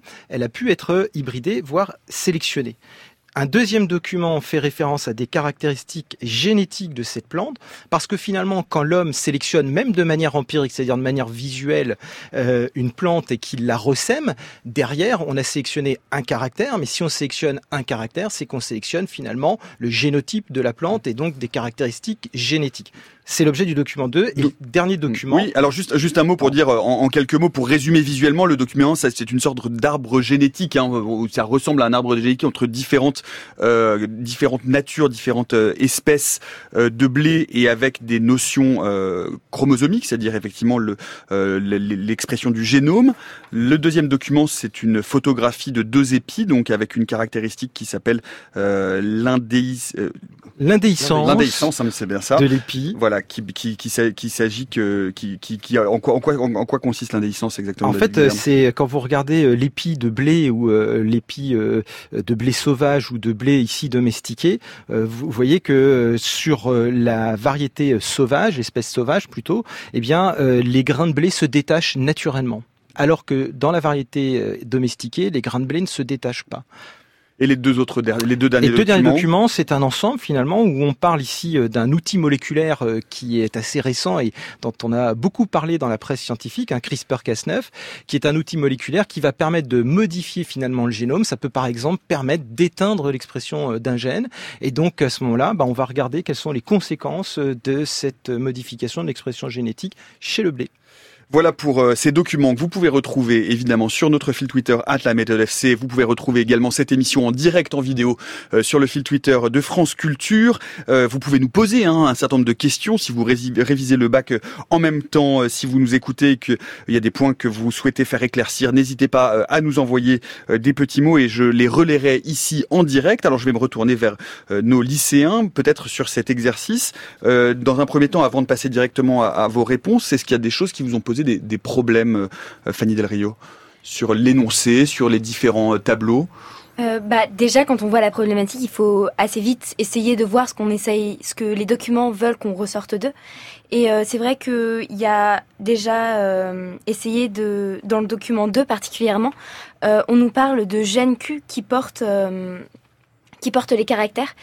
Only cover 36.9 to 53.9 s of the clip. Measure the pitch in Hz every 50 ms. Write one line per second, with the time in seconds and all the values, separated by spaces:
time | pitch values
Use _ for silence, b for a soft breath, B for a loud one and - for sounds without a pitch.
36.9 | 113 117 135 135 123 143 151 156 165 160 160 - - 123 120 120 117 113 127 135
37.9 | 131 - 117 113 117 113 113 117 127 127 - - - 139 135 131 131 95 82 101
38.9 | 101 98 98 95 90 92 85 - - - _ - - - 135 139 135 117 135 147
39.9 | 202 240 - - 123 113 110 110 110 107 95 107 - - 117 117 123 120 110 107
40.9 | 101 B B B B B B B 98 98 98 98 95 98 98 101 104 101 101 104
41.9 | 104 98 98 107 113 - - - 123 113 - 123 117 113 113 110 127 139 139 151
42.9 | 175 226 247 277 240 B B B B B B B - 113 117 123 147 156 147 165
43.9 | 156 165 156 143 135 135 - - 139 147 151 151 - - - 113 - - - 113
44.9 | 110 107 104 - - 139 - 143 135 117 113 120 120 - - 139 131 117 110 110
45.9 | 117 139 139 123 131 123 - - - - 220 196 147 123 117 - 113 104 107 -
46.9 | - 120 113 - 120 107 113 113 - 117 107 113 - - 131 127 - - 117 -
47.9 | - 98 - 117 117 117 B B B B B B B - 98 101 101 98 95 95
48.9 | 95 98 101 104 107 110 117 127 127 127 120 110 120 127 127 127 127 123 - -
49.9 | - - 101 - - - - - - _ - - - - 139 156 208 214 185 220
50.9 | 180 - 139 143 165 151 151 131 143 143 147 123 - - 151 156 151 - 123 113
51.9 | - - 110 92 101 98 95 - 135 139 139 135 135 131 120 - - 131 135 160
52.9 | 208 - 117 107 104 101 - - - - 110 98 98 - - 113 110 - - 117